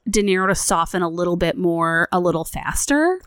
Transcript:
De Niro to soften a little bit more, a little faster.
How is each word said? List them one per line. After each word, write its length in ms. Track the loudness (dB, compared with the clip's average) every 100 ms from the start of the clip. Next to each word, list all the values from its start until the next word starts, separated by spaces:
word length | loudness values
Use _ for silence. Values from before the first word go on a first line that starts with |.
| -2
De 140 | 0
Niro 260 | 2 2 2
to 60 |
soften 480 | 0 0 0 0 -2
a 60 | -2
little 280 | -2 -2 0
bit 200 | 0 0
more, 520 | 0 0 0 0 0
a 80 | 0
little 260 | 0 0
faster. 760 | -4 -8 -6 -4 0 2 2 0